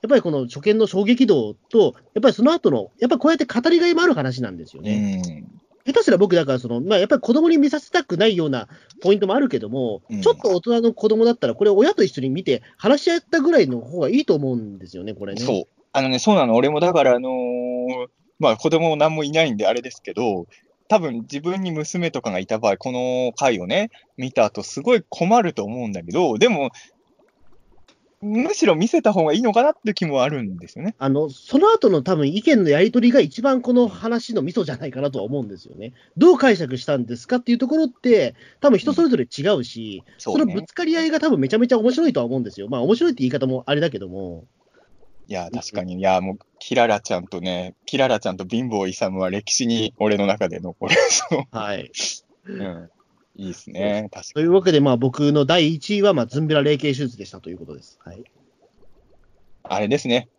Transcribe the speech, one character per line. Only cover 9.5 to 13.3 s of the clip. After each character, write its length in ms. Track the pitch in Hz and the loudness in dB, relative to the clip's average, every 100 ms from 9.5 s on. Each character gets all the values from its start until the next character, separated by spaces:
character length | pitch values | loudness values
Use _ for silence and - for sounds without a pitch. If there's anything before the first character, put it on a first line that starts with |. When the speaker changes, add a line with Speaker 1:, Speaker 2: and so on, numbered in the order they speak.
| 131 | -2
Speaker 1:
ど 120 | 104 | -6
も、 320 | 127 123 101 _ | -4 -4 -6 _
Speaker 2:
う 60 | 214 | -2
ん。 40 | |
Speaker 1:
ち 80 | - | 0
ょ 40 | |
っ 40 | 480 | 0
と 140 | - | 0
大 100 | 180 | 0
人 200 | - 233 | 0 0
の 100 | 233 | 0
子 160 | 226 214 | 0 0
供 160 | 214 | 4
だ 60 | 226 | 2
っ 60 | 233 | 2
た 100 | 131 | -2
ら 80 | |
こ 100 | 110 | 2
れ 60 | 208 | 2
を 60 | 196 | 4
親 180 | 269 | 4
と 80 | 415 | 4
一 100 | 208 | 0
緒 80 | - | 0
に 100 | 131 | -4
見 140 | 135 | -4
て 180 | 131 123 - _ | -2 -2 -4 _
話 280 | 202 277 | 0 2
し 80 | - | 2
合 60 | 339 | -2
っ 20 | |
た 200 | _ | _